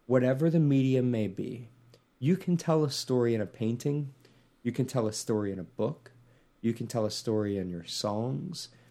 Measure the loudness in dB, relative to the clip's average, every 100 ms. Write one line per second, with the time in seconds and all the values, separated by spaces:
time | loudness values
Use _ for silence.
0 | 2 2 4 4 4 4 4 4 4 4
1 | 2 0 -2 -4 -8 -8 -14 -20 _ -20
2 | _ -4 0 0 2 -2 2 2 2 -2
3 | 0 2 2 2 -2 -2 -2 -2 -2 -2
4 | -4 -10 -20 _ _ _ -6 -2 -2 0
5 | -2 -4 -2 -2 0 -6 -10 -4 -4 -4
6 | -16 -20 _ _ _ _ -4 -2 -4 -2
7 | -2 -2 -2 0 0 -2 -4 -8 -8 -6
8 | -2 -2 -2 -4 -6 -10 -14 -18 _